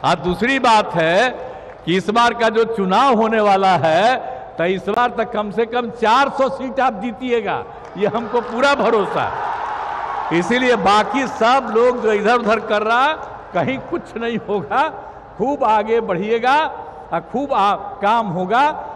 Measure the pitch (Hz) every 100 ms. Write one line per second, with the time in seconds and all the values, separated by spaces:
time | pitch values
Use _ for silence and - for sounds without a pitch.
0 | 135 180 180 180 240 269 247 220 208 170
1 | 165 180 254 240 - - - - - 185
2 | 190 220 240 233 226 220 226 220 190 196
3 | 277 220 220 220 208 196 190 175 160 160
4 | 220 254 - - - - 165 190 190 220
5 | 240 233 220 233 208 190 226 240 233 -
6 | 214 240 277 254 262 269 254 233 262 208
7 | 233 220 254 233 202 139 - - - 175
8 | 202 214 233 240 220 226 277 277 220 226
9 | 185 160 123 - - - - - - -
10 | - - - 160 175 240 254 226 190 208
11 | 214 254 254 - 226 269 240 220 247 247
12 | 220 208 202 247 208 220 214 208 214 233
13 | 277 311 - - - 180 151 262 - 349
14 | - 226 233 233 - 208 151 226 311 -
15 | - - - - 240 277 247 214 214 233
16 | 214 175 208 233 247 285 311 - - -
17 | - 170 170 226 285 247 294 - - -
18 | 202 233 220 170 185 233 294 302 -